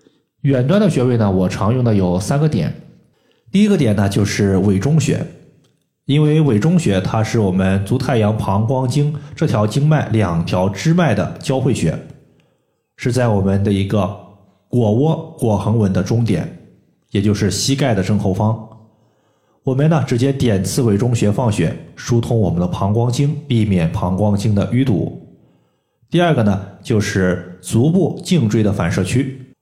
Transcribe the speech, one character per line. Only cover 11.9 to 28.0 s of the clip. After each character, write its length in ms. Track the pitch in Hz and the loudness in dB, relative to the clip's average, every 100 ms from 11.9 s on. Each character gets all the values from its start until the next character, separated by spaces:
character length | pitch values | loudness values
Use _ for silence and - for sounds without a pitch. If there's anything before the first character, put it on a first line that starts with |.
| 67 - - _ _ _ _ _ _ _ - | -4 -10 -20 _ _ _ _ _ _ _ -8
是 140 | 127 | -4
在 180 | 120 120 | 0 2
我 120 | 104 | 2
们 240 | 95 98 | 0 0
的 80 | 104 | 0
一 140 | 98 95 | 0 0
个 180 | 110 90 - - - _ _ _ | 0 -2 -6 -18 -20 _ _ _
腘 220 | 120 110 | 0 2
窝 420 | 110 156 165 - - | 2 0 -2 -6 -4
腘 180 | 113 101 | -2 0
横 220 | - 117 | 0 0
纹 140 | 98 | 0
的 100 | 101 | 0
中 220 | 104 117 | 0 -2
点， 460 | 113 85 - - - _ _ _ _ | 0 -2 -4 -12 -20 _ _ _ _
也 100 | 104 | -2
就 120 | 101 | 0
是 160 | 101 101 | 0 -2
膝 240 | - - | -2 -2
盖 200 | 135 143 | 0 0
的 80 | 98 | 0
正 160 | 90 104 | 0 -2
后 140 | 98 | 0
方。 360 | 95 107 113 - - - _ _ _ _ _ _ _ | 0 -2 -2 -8 -20 -20 _ _ _ _ _ _ _
我 100 | - | -4
们 140 | 127 156 | 0 2
呢， 160 | 160 - | 2 0
直 100 | 120 | 0
接 160 | 135 | 0
点 300 | 135 120 95 | 0 0 0
刺 200 | 98 - | 0 0
委 140 | 117 101 | 0 2
中 180 | 123 | 0
穴 180 | 117 104 | 0 0
放 180 | 101 123 | 0 0
血， 240 | 104 82 - - - | 0 -2 -4 -14 -14
疏 240 | - 117 | -2 -2
通 180 | 117 117 | 0 0
我 100 | 92 | 0
们 120 | 85 | 0
的 60 | 90 | -2
膀 260 | 95 98 | -2 -2
胱 180 | 110 123 | 0 0
经， 240 | 123 143 156 - | 0 -2 -2 -2
避 180 | 117 | 0
免 260 | 104 90 82 | 2 0 0
膀 260 | - 90 92 | -2 -2 0
胱 200 | 107 101 | 0 0
经 180 | 110 | 0
的 160 | 101 95 | 0 0
淤 140 | 120 | 0
堵。 420 | 135 87 - - - - _ _ _ _ _ _ _ | 0 0 -2 -8 -18 -20 _ _ _ _ _ _ _
第 100 | 170 | 0
二 140 | 175 | 2
个 80 | 139 | 2
呢， 180 | 104 95 101 - | 2 0 -6 -12
就 180 | - 110 | -2 0
是 580 | 95 98 92 85 - - | 0 0 0 -2 -6 -16
足 300 | - 113 147 | -4 0 2
部 300 | 185 | 2